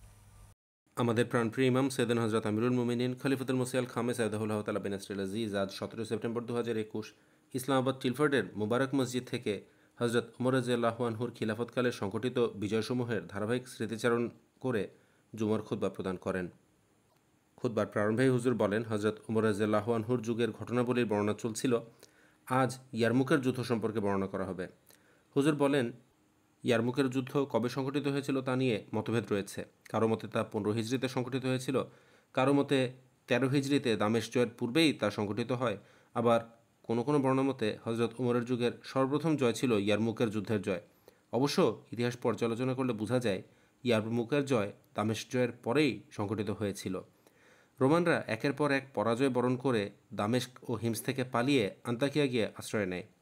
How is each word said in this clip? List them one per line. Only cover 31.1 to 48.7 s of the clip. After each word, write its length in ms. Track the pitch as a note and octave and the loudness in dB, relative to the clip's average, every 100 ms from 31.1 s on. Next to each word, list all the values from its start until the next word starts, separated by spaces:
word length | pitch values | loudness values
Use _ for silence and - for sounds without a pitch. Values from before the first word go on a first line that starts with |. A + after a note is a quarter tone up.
| C3 B2 C3 C3 | -4 -4 -4 -2
হয়েছিল, 380 | B2+ C3 B2+ - - _ _ _ | -4 -2 -2 -2 -8 _ _ _
কারো 200 | - C3 | 0 4
মতে 400 | C#3+ C3+ C#3 B2+ - _ _ - | 4 4 2 0 -4 _ _ 0
তেরো 220 | A#2+ C3 | 2 2
হিজরিতে 480 | C#3+ C3+ C#3+ A#2+ G#2 | 2 2 2 2 2
দামেস্ক 360 | G#2+ A2+ A2 | 2 2 0
জয়ের 160 | B2+ A#2+ | 0 0
পূর্বেই 440 | - A#2 C3 D#3+ | -2 -2 2 2
তা 180 | - G#2 | 2 0
সংঘটিত 420 | - G#2 G#2+ A2+ | 0 -2 -2 -2
হয়। 260 | B2 B2 G2 - - _ | -2 -2 -2 -8 -20 _
আবার 260 | A#2 A#2 A#2 A#2 - _ _ | 0 4 4 2 -16 _ _
কোনো 200 | - A#2 | -4 -2
কোনো 160 | B2 D3 | 2 2
বর্ণনা 240 | C3 C3 | 4 2
মতে 360 | C3+ C3 G#2+ - | 2 0 -2 -2
হযরত 260 | - A#2 A#2 - | -4 -2 -2 0
ওমরের 260 | B2 B2 | 0 0
যুগের 280 | A#2+ B2 A#2+ G#2+ | 0 0 0 -2
সর্বপ্রথম 520 | - C3+ C3+ D3 D#3+ D3 | -4 0 0 2 0 2
জয় 160 | B2 | 2
ছিল 200 | A2 C3 | 2 2
ইয়ারমুকের 580 | G#2+ G2+ G#2 A2+ A2 A#2 | 2 4 2 2 0 0
যুদ্ধের 320 | G#2 F#2+ G#2+ | -2 -2 -2
জয়। 180 | G2 F2+ - _ - - _ | 0 -4 -6 _ -20 -20 _
অবশ্য 500 | A#2 C#3+ C#3+ D3+ G2+ - | 0 2 4 2 0 -6
ইতিহাস 240 | A2 A#2+ A#2+ | -2 -2 0
পর্যালোচনা 580 | B2 G#2+ A#2 A2+ C3 | -2 0 0 0 -2
করলে 180 | B2+ B2+ | -2 -2
বোঝা 260 | A2 G#2 B2+ | -2 0 0
যায় 240 | A#2 F#2+ - _ _ _ | 2 -2 -4 _ _ _
ইয়ারমুকের 640 | B2 A2 G#2+ A#2 A2 D3 | 2 2 2 0 0 0
জয় 280 | C3 B2+ G2+ - _ | 2 2 0 -6 _
দামেস্ক 380 | - G#2+ A2 - | -2 -2 -2 -2
জয়ের 200 | B2+ B2 | 0 0
পরেই 500 | A#2 - B2+ D3+ G2+ - | -2 -2 2 2 0 -6
সংঘটিত 400 | - G2+ G#2+ G2+ | -4 -2 -2 -2
হয়েছিল। 540 | G2+ G#2 F#2+ G2+ F#2 - _ _ _ _ _ _ - | -2 -4 -4 -6 -6 -8 _ _ _ _ _ _ 0
রোমানরা 440 | B2+ E3 E3+ B2+ - | 2 4 4 0 0
একের 260 | A2 C#3+ | -2 -2
পর 180 | C3+ D3 | 0 0